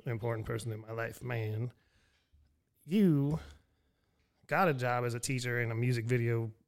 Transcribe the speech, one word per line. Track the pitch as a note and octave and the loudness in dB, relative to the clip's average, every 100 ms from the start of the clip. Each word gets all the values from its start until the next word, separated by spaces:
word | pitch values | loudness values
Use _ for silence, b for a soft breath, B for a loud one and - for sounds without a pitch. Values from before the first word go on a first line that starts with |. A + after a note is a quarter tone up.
important | - A2+ A#2 A2+ A2 | -6 -4 -2 -4 -4
person | A#2 A#2 | -6 -6
in | G#2+ | -8
my | A2 | -8
life, | A2+ A2+ A2+ | -6 -6 -8
man. | B2 A#2 G#2+ G#2+ A#2+ b b b b b b b _ _ _ _ C#3+ | -6 -4 -2 -2 -4 b b b b b b b _ _ _ _ -2
You | G3+ F#3+ D3 C#3 D#3 B B B B B _ _ _ _ _ - | 4 6 6 2 -2 B B B B B _ _ _ _ _ -4
got | D3+ F#3+ | 2 2
a | |
job | C3 B2 B2 | 2 0 0
as | B2 | 0
a | A#2+ | -2
teacher | - C3 B2 A#2+ | -2 -2 0 0
in | A#2 | 0
a | |
music | A2+ B2 A#2+ | 0 2 0
video | A2 B2 A#2 A#2 A2+ - | 2 2 2 0 -2 -8